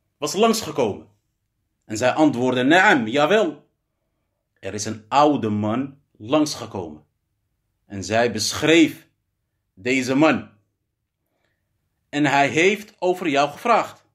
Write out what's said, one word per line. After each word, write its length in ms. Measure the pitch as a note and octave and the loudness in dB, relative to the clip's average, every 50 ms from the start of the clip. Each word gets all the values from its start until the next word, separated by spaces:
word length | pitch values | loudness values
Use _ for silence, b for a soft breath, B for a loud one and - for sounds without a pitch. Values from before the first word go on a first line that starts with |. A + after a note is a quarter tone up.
| _ _ _ - | _ _ _ -10
was 160 | C#3 - - | -8 -6 -2
langsgekomen. 800 | F#3 A3 A3+ G#3+ A3 - D#3+ D3 D3 B2 G#2 F2+ D#2+ - _ _ _ _ _ _ _ _ _ _ _ _ _ _ _ _ | 2 2 2 2 0 -4 -8 -4 -4 -2 -2 -4 -8 -12 _ _ _ _ _ _ _ _ _ _ _ _ _ _ _ _
En 120 | - G#2+ A2 | -12 -8 -2
zij 160 | B2 B2+ - | 0 0 2
antwoordde, 500 | - D#3 D3+ A#2 A#2 B2+ B2+ B2 B2+ B2 | 2 2 2 2 0 -2 -2 0 0 2
"Naam, 440 | C3+ D#3+ F#3 F#3+ G#3+ F#3+ C#3 A2+ G#2+ | 2 4 4 4 4 2 2 0 -2
jawel. 640 | A#2 C#3+ D3+ D3+ G3 A3 G#3 - - - _ _ _ _ _ _ _ _ _ _ _ _ _ _ _ _ _ _ _ _ | 0 0 0 2 2 2 0 0 -4 -8 _ _ _ _ _ _ _ _ _ _ _ _ _ _ _ _ _ _ _ _
Er 140 | - G2 G2 | -16 -12 -10
is 120 | G#2 - | -10 -8
een 200 | A2+ G#2+ G#2+ - - | -10 -10 -12 -10 -4
oude 420 | C3 C3+ D3 D3+ C#3+ A#2+ G#2+ G#2+ | 0 2 4 4 2 0 -2 -4
man 520 | G#2 G#2 G#2 G#2+ A2 B2+ C#3 C#3+ - _ _ _ | -4 -2 -2 -2 -4 -4 -6 -8 -10 _ _ _
langsgekomen." 960 | _ - G#2+ A2 C#3+ D#3 D3+ D3 - - A#2 G#2+ G#2+ G2+ F2 D#2+ D2+ D2+ _ _ _ _ _ _ _ _ _ _ _ _ _ _ _ _ _ | _ -18 -8 -2 0 0 0 -2 -4 -10 -12 -12 -10 -10 -12 -12 -14 -18 _ _ _ _ _ _ _ _ _ _ _ _ _ _ _ _ _
En 180 | - G2+ G2+ F#2 | -16 -14 -12 -8
zij 280 | F#2 A2 A2+ A#2+ A#2+ | -4 0 0 0 0
beschreef 800 | G#2+ A2 G#2 - - - D3+ D3+ E3 E3+ D#3+ C#3 - - - _ _ _ _ _ _ _ _ _ _ _ _ _ _ | -2 -4 -6 -6 -6 -2 0 4 6 6 6 4 2 -6 -18 _ _ _ _ _ _ _ _ _ _ _ _ _ _
deze 420 | - G2 B2 C3 C3+ B2+ B2 C3 | -10 -4 -2 -2 -2 0 0 2
man. 360 | C3+ D#3+ D#3 C3+ G#2+ G#2+ - _ _ _ _ _ _ _ _ _ _ _ _ _ _ _ _ _ _ _ _ _ _ _ _ _ _ _ _ _ _ _ _ | 2 4 2 2 0 -4 -10 _ _ _ _ _ _ _ _ _ _ _ _ _ _ _ _ _ _ _ _ _ _ _ _ _ _ _ _ _ _ _ _
"En 160 | - C#3+ D3 | -4 -2 0
hij 240 | C#3 C3+ C#3 C#3 C3+ | 2 4 4 2 2
heeft 520 | A2+ D#3 E3+ F#3+ G#3+ G#3 - - - - | 2 2 2 2 2 0 -6 -14 -12 -6
over 260 | - F#3 F3+ F#3 F#3+ E3+ | -2 -2 -2 -2 -2 -2
jou 220 | C#3 C#3 - - | 0 0 0 0
gevraagd. 560 | - - - A3+ A3+ F#3+ D3+ - - - _ _ _ | -2 -4 -2 0 0 0 0 -2 -8 -20 _ _ _